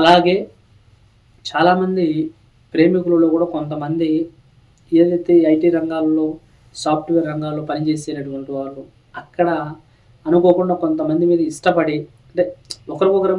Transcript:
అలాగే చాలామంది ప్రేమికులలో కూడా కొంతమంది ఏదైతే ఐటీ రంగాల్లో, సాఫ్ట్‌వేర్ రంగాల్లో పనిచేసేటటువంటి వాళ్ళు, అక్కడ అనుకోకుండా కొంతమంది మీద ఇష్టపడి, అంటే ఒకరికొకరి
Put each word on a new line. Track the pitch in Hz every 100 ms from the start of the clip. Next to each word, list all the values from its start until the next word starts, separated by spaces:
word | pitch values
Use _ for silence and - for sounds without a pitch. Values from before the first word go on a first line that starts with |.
అలాగే | 165 175 170 190 - _ _ _ _ _ _ _ _ _ -
చాలామంది | 147 175 185 185 185 165 156 156 - _ _ _
ప్రేమికులలో | 160 175 180 170 165 165
కూడా | 165 170 151
కొంతమంది | 147 151 147 165 160 156 165 - _ _ _ _ _ 165
ఏదైతే | 175 175 175 175 156
ఐటీ | 156 170 165
రంగాల్లో, | 160 160 156 156 156 160 - _ _ -
సాఫ్ట్‌వేర్ | 151 151 - 165 156
రంగాల్లో | 151 151 151 151
పనిచేసేటటువంటి | 147 156 151 156 143 139 135 135 139
వాళ్ళు, | 135 139 135 _ _ -
అక్కడ | - - 170 165 151 160 _ _ _ _ 156
అనుకోకుండా | 175 180 175 180 175
కొంతమంది | 160 156 156 165 175
మీద | 175 156
ఇష్టపడి, | - 180 170 156 147 147 _ _
అంటే | 175 180 - - - -
ఒకరికొకరి | 151 185 196 185